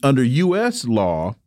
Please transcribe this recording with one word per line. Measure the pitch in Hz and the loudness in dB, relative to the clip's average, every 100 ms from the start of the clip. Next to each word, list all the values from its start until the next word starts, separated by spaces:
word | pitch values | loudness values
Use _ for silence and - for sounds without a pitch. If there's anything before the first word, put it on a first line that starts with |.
Under | 139 135 | 0 2
U | 120 139 180 185 | 2 2 0 0
S | 240 240 | -2 -4
law | 120 107 92 80 85 107 | -2 0 0 -2 -4 -8